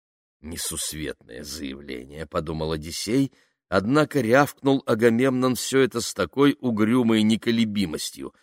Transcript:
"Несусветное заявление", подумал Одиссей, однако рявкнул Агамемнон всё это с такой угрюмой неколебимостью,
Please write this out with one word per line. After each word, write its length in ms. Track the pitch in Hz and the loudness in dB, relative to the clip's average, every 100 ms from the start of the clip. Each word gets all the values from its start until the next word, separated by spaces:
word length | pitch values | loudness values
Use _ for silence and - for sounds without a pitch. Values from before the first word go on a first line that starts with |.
| _ _ _ _ | _ _ _ _
"Несусветное 1040 | 76 82 - 80 - 78 71 - - 60 | -14 -10 -8 -8 -8 -8 -10 -12 -16 -18
заявление", 840 | 73 76 71 69 71 62 65 73 80 | -14 -12 -12 -12 -12 -14 -14 -14 -8
подумал 460 | 87 80 80 78 | -6 -6 -6 -4
Одиссей, 600 | 80 78 - 95 131 139 - _ _ _ | -4 -6 -10 -2 0 0 -6 _ _ _
однако 520 | 95 98 147 147 143 | -2 2 0 2 0
рявкнул 640 | 113 127 143 - 135 139 - | 4 4 4 0 0 0 0
Агамемнон 680 | 117 117 113 135 127 127 | 2 4 4 2 2 0
всё 260 | 120 - 135 | -2 0 2
это 200 | 127 117 | 2 0
с 120 | - | -6
такой 420 | - 90 - 143 - | -4 -4 4 4 4
угрюмой 600 | 127 107 107 127 113 110 | -2 2 2 4 4 4
неколебимостью, 1120 | 107 110 120 117 113 104 90 76 - - 65 - | 4 2 0 0 0 0 -2 -4 -8 -10 -14 -16